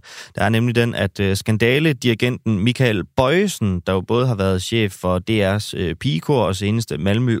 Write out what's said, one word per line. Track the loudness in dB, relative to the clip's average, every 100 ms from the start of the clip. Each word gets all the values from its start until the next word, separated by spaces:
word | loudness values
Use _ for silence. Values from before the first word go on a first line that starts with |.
| -4 -20 -10
Der | -2
er | 2
nemlig | 2 2
den, | 2 0
at, | 0 -4 -2
øh, | -2 0
skandaledirigenten | 0 2 2 2 0 0 0 0 0 -2 -2 0
Michael | 0 2 2 0 -2 0
Bojesen, | 2 2 0 0 -2 -2 0
der |
jo | -2
både | 0 0 0
har | 0
været | 0 0
chef | 0 0 -2 -2
for | -2 -2
D | 0 0 2 0
R's, | -4 -6
øh, | -6
pigekor | -4 -4 -2 0 2
og | 2
senest | 0 -2 -2 -4 -4
Malmø | 0 0 0 0